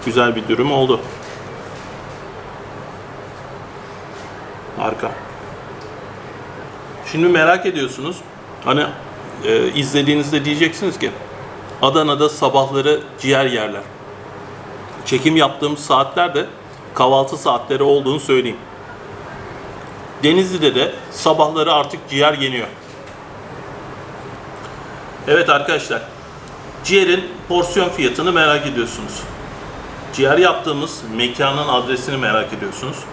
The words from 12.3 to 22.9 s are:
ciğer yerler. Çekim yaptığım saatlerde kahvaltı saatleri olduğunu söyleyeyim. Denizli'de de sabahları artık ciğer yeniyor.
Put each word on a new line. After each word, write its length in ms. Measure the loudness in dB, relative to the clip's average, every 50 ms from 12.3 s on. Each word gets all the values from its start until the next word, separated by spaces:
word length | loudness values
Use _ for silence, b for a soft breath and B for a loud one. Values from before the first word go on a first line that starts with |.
| 2 2 2 4 4 4 4 4 2 2 4 4 2 2 0 -6 -14 -6
ciğer 260 | 0 2 4 4 4
yerler. 360 | 4 2 0 -2 -2 -4 -6 -10 -12 -16 -16 -16 -16 -16 -16 -14 -14 -14 -14 -14 -14 -14 -14 -14 -14 -14 -14 -14 -14 -14 -12 -4
Çekim 300 | 0 0 2 4 4 6
yaptığım 420 | 6 6 4 4 0 -2 -2 -2 -2
saatlerde 680 | 0 2 4 4 4 2 2 2 2 2 2 -2 -2 -2 -6 -14 -16 -18 -16 -16 -16 -10 0
kahvaltı 440 | 2 4 6 6 6 4 2 -2 -2
saatleri 460 | 2 2 2 2 2 0 2 4 6
olduğunu 360 | 6 6 6 6 2 0 0
söyleyeyim. 380 | 2 4 4 4 4 2 -2 -6 -10 -14 -16 -16 -14 -14 -14 -14 -14 -14 -14 -14 -12 -12 -12 -12 -12 -12 -12 -12 -12 -12 -14 -14 -14 -14 -14 -14 -14 -14 -12 0 4
Denizli'de 520 | 4 6 6 4 4 2 4 4 4 4
de 200 | 4 2 2 0 -6 -12 -12
sabahları 640 | -10 2 4 4 6 6 6 4 4 2 2 4 4
artık 360 | 2 2 0 -4 -10 -10 -4
ciğer 240 | 2 4 4 4 4
yeniyor. 340 | 4 0 0 0 -2 -4 -4 -8 -14 -16 -16